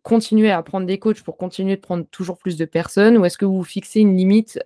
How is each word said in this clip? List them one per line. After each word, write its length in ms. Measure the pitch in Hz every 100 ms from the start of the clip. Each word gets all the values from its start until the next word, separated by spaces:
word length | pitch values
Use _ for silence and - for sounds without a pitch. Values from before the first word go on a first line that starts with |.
continuer 500 | - 226 220 214 214
à 120 | 180
prendre 240 | - 190 185
des 100 | 196
coachs 260 | 214 214
pour 120 | - -
continuer 400 | 180 - 190 196
de 60 |
prendre 240 | - 175 156
toujours 280 | - 180 175
plus 180 | 190 160
de 100 | 160
personnes ? 520 | 165 - - 214 233
Ou 80 | 175
est-ce 120 | -
que 80 | 196
vous 200 | 190 175
fixez 340 | 196 - 214
une 160 | 208 185
limite, 440 | 185 214 220 -